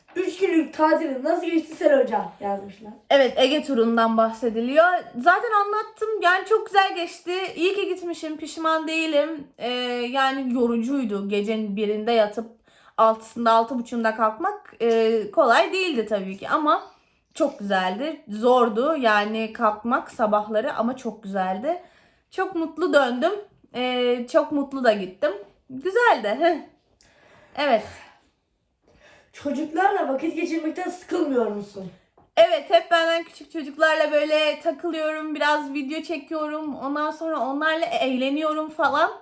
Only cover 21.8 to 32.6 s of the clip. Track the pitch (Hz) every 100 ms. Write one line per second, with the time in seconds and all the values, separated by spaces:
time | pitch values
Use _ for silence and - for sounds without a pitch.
21.8 | - _ _ _ _ - 381 349 320 -
22.8 | 339 285 262 247 320 415 415 _ _ 240
23.8 | 254 247 247 247 240 311 302 294 277 269
24.8 | 247 208 185 185 302 403 - _ - 262
25.8 | 359 427 480 269 208 247 339 320 - _
26.8 | _ _ _ _ _ _ _ - 285 220
27.8 | - - - _ _ _ _ _ _ _
28.8 | _ _ _ _ _ - 285 254 311 330
29.8 | 403 392 262 262 330 320 269 320 311 359
30.8 | 359 359 - 339 294 247 208 208 202 202
31.8 | 180 - _ _ _ - 339 320